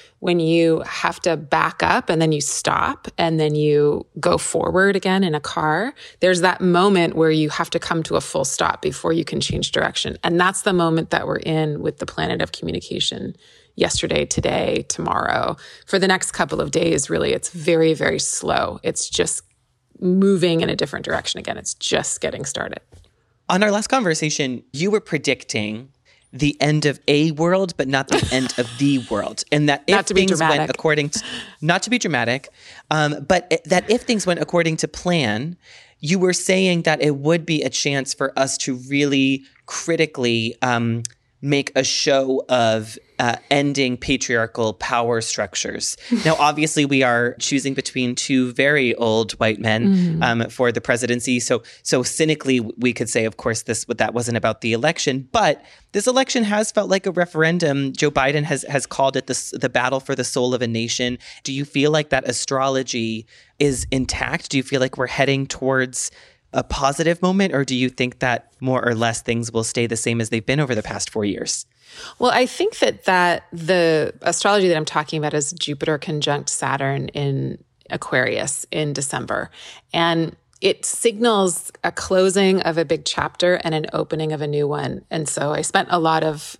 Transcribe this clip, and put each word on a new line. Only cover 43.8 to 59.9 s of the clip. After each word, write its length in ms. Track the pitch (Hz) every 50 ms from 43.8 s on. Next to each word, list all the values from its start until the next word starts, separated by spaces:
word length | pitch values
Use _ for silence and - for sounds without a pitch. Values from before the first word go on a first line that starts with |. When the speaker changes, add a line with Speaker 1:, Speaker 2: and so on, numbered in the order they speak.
| 135 127 123 120
Speaker 2:
patriarchal 760 | - - 139 117 - - 123 117 113 113 - 120 117 110 104
power 480 | - - - 131 120 120 117 120 113
structures. 760 | 113 - - - 104 101 - - - - - - - - - - - -
Speaker 1:
<laughs> 140 | 240 214 -
Speaker 2:
Now, 100 | 156 160 -
obviously, 460 | 143 151 147 151 151 151 - 156 143
we 180 | 143 143 131 135
are 320 | 123 120 117 120 120 - -
choosing 340 | - - 143 135 123 139 135
between 420 | 139 - - - 135 127 123 123
two 360 | - - - 139 131 127 123 120
very 400 | - 135 143 147 147 131 117 110
old 360 | - 117 113 110 110 113 110 -
white 260 | - 120 110 110 -
men, 280 | 113 110 110 113 117 196
Speaker 1:
Mm-hmm. 360 | 196 185 180 170 160 160 123
Speaker 2:
um, 260 | 123 117 117 113 -
for 220 | - - 127 120
the 100 | 113 120
presidency. 580 | - - 123 117 127 117 123 120 117 127 127 120
So, 240 | - - 127 110 - - - - _
so 200 | - 160 127 131
cynically, 540 | - - - 160 156 156 151 - 135 131 123
w-, 180 | 110 110 - -
we 160 | 123 123 113
could 160 | - 123 110
say, 160 | - 120 110
of 120 | 110 - -
course, 260 | - 123 110 113 -
this, 220 | - 113 - -
that 280 | - 117 - 113 107 107
wasn't 240 | 120 117 120 117 110
about 240 | - 113 110 -
the 120 | - 113 113
election, 540 | 113 131 156 170 - - 147 131 135 131 -
but 320 | - 226 202 160 143 - - - - - _ _
this 160 | - 202 202 254
election 360 | 247 262 262 - - 247 226
has 280 | 202 208 208 220 -
felt 180 | - 214 196 185
like 160 | 185 196 -
a 60 | 196
referendum. 840 | 165 180 175 170 - 160 160 160 170 175 170 147 139 139 139 135 131
Joe 180 | - 151 147
Biden 320 | 147 143 131 139 143 151 147
has, 200 | 160 147 131 -
has 220 | - 139 135 -
called 300 | - - - 139 135 131
it 120 | 131 - -
the 40 |
s-, 200 | 123 - - -
the 180 | - 123 135 131
battle 300 | - 123 120 131